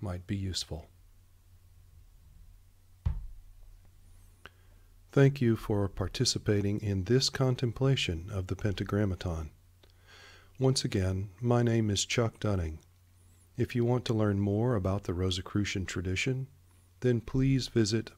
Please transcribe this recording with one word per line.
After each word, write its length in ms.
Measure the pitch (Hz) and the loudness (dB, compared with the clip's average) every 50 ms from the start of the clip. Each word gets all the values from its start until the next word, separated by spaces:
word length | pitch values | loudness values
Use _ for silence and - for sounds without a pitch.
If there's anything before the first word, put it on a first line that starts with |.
might 240 | 104 95 90 90 92 | -8 -8 -8 -6 -6
be 100 | - 104 | -6 -4
useful? 500 | 98 98 95 87 - - - 82 80 - - - - - - - - - - - - - - - - - - - - - - - - - - - - - - - - - - - - - - - - - - - - - - - - - - - - - - - - - - - - - - - - - - - - - - - - - - _ _ - - - - - - - - - - | -4 -4 -4 -4 -6 -8 -8 -10 -12 -12 -16 -20 -20 -20 -20 -20 -20 -20 -20 -20 -20 -20 -20 -20 -20 -20 -20 -20 -20 -20 -20 -20 -20 -20 -20 -20 -20 -20 -20 -20 -20 -20 -20 -20 -20 -20 -20 -20 -20 -20 -20 -10 -6 -4 -4 -4 -6 -8 -12 -14 -18 -20 -20 -20 -20 -20 -20 -20 -20 -20 -20 -20 -20 -20 -20 -20 -20 -20 -20 -20 -20 -20 -20 _ _ -20 -20 -20 -20 -20 -20 -20 -20 -10 0
Thank 300 | - 139 139 135 139 - | 4 6 6 6 6 4
you 160 | 120 117 113 | 2 2 2
for 320 | - - - 107 101 101 95 | 2 0 -2 0 0 0 -2
participating 920 | - - 98 90 - - 123 - - 107 - 110 104 101 101 101 104 - | -2 -4 -6 -4 -2 -2 0 0 -2 0 0 2 2 2 2 0 -2 -2
in 240 | - 104 98 95 92 | -2 -2 -2 0 2
this 260 | - 120 131 135 - | 2 2 2 2 0
contemplation 1000 | - - 135 131 127 - 131 117 110 - 131 139 135 - - - 85 82 87 101 | 0 0 0 0 0 0 -2 -4 -2 0 2 2 2 2 0 -2 -4 -4 -6 -6
of 160 | 104 95 92 - | -6 -6 -4 -4
the 60 | 95 | -4
Pentagrammaton. 920 | - - 104 95 - 104 - 104 104 107 95 90 - - 90 82 80 80 71 - - - - - _ - - - - - - - - - - - - - - - - | -2 -2 -2 -2 -2 -2 -2 0 2 2 0 0 -2 -4 -4 -4 -6 -8 -10 -12 -18 -20 -20 -20 _ -20 -20 -20 -20 -20 -20 -20 -20 -20 -20 -20 -20 -20 -14 -4 0
Once 240 | 131 135 131 - - | 2 2 2 2 0
again, 460 | 123 - 101 92 92 95 92 101 107 - - | -2 0 0 0 0 0 -2 -4 -6 -8 -4
my 220 | 120 120 120 120 | 0 2 4 4
name 260 | 120 117 117 117 110 104 | 4 4 4 2 2 2
is 140 | 101 - - | 2 0 0
Chuck 340 | - - 123 117 110 - - | 0 0 0 0 0 -2 -2
Dunning. 400 | - 107 101 92 82 80 80 - - - _ _ _ _ _ _ - - - - - _ - | -2 -2 0 0 -2 -4 -6 -10 -16 -20 _ _ _ _ _ _ -20 -20 -20 -20 -20 _ -4
If 180 | - 120 - - | -4 -2 -2 0
you 100 | 120 117 | 0 2
want 200 | 117 123 127 - | 2 2 0 0
to 100 | - 113 | 0 0
learn 240 | 107 107 104 98 98 | 2 2 2 4 2
more 380 | 101 101 101 107 117 127 123 | 2 2 2 2 2 2 2
about 280 | 98 92 95 95 104 - | 2 0 0 -2 -2 -2
the 100 | - 87 | -4 -2
Rosicrucian 720 | 87 92 95 92 92 - - - 101 101 - - 98 92 | 0 0 0 0 -2 -4 -4 -2 -2 -2 -2 -4 -4 -4
tradition, 600 | - - 98 90 92 92 - - 131 127 131 135 - - - - - - _ _ _ - - | -6 -6 -4 -4 -2 -2 -2 -2 -2 -2 -4 -6 -10 -14 -20 -20 -20 -20 _ _ _ -8 -2
then 220 | - 123 123 113 | 0 2 2 0
please 460 | - - - 131 131 135 135 127 117 - | -2 -2 0 2 2 4 4 2 0 0
visit 420 | - 117 110 98 113 110 - - - | 2 2 2 2 2 0 -2 -4 -12